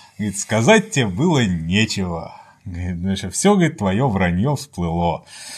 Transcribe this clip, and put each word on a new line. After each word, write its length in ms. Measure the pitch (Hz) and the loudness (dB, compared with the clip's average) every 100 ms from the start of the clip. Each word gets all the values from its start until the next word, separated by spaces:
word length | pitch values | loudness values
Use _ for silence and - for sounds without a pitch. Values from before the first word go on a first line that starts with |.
| - - | -20 -6
говорит, 200 | 104 95 | -6 -6
сказать 520 | - 110 120 220 220 | -2 2 6 6 4
тебе 160 | 143 110 | -2 -2
было 400 | 90 175 147 110 | 0 0 2 2
нечего». 880 | 87 80 98 110 - 90 85 80 - - _ - | 0 0 0 0 -2 -4 -6 -10 -18 -20 _ -12
Говорит, 260 | 87 90 87 | -8 -6 -4
ну 160 | 92 95 | -4 -4
что 140 | 95 | -4
все, 240 | - 196 | 0 2
говорит, 240 | 202 160 - | 4 2 0
твое 300 | 101 98 135 | -2 0 0
вранье 460 | 95 90 87 127 | 2 0 2 0
всплыло. 720 | 143 - - 87 85 85 76 - - - | -2 -6 -6 -4 0 0 -2 -8 -20 -18